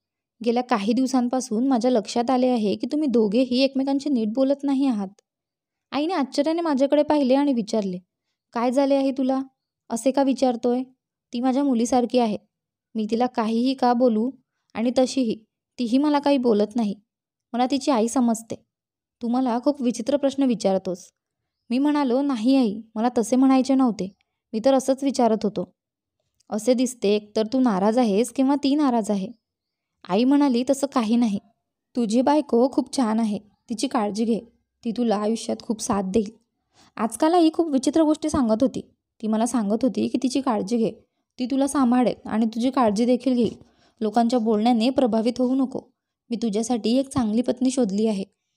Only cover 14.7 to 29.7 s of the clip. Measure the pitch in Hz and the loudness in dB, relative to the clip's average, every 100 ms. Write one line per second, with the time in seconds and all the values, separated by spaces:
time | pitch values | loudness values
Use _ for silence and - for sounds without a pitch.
14.7 | - 240 262 254 269 233 - _ _ _ | -6 -2 0 0 0 -2 -4 _ _ _
15.7 | - 240 262 302 285 285 277 240 208 208 | -8 -2 0 2 2 2 2 2 2 0
16.7 | 240 208 - _ _ _ _ _ 233 254 | -2 -4 -6 _ _ _ _ _ -4 -2
17.7 | 277 302 240 226 262 233 220 - - _ | 0 0 0 2 2 0 0 -6 -14 _
18.7 | _ _ _ _ _ 233 247 262 233 285 | _ _ _ _ _ -4 -2 0 0 0
19.7 | 285 247 - 226 277 277 269 269 214 196 | 0 -2 -4 -2 -2 0 0 0 0 0
20.7 | 190 190 175 - _ _ _ _ _ - | -2 -4 -10 -12 _ _ _ _ _ -6
21.7 | 240 294 294 269 254 285 240 233 269 226 | -2 0 0 0 0 0 0 2 4 2
22.7 | 220 - 214 240 240 214 254 262 262 262 | -2 -8 -4 -2 -2 0 4 4 4 2
23.7 | 269 254 190 190 - _ _ _ 220 262 | 2 2 0 -6 -10 _ _ _ -2 2
24.7 | 262 262 262 277 240 233 220 202 190 180 | 2 2 -2 -2 0 2 2 -2 -4 -8
25.7 | _ _ _ _ _ _ _ - 214 226 | _ _ _ _ _ _ _ -10 -4 0
26.7 | 247 247 - 196 208 208 220 220 262 254 | 0 0 -2 0 0 -2 -4 -2 0 2
27.7 | 185 208 233 226 196 247 - 262 285 277 | 2 2 2 2 2 0 0 0 2 0
28.7 | 294 277 233 202 202 190 - _ _ _ | 2 2 0 0 -2 -4 -12 _ _ _